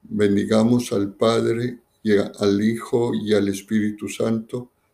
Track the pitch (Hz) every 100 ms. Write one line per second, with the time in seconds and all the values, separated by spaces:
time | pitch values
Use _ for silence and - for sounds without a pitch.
0 | - 104 104 101 101 110 113 123 120 107
1 | 101 - 113 113 113 113 123 120 _ _
2 | 214 202 - - 202 202 110 117 - 123
3 | 120 110 107 104 98 95 - 110 107 104
4 | 101 - 113 113 110 123 123 _ _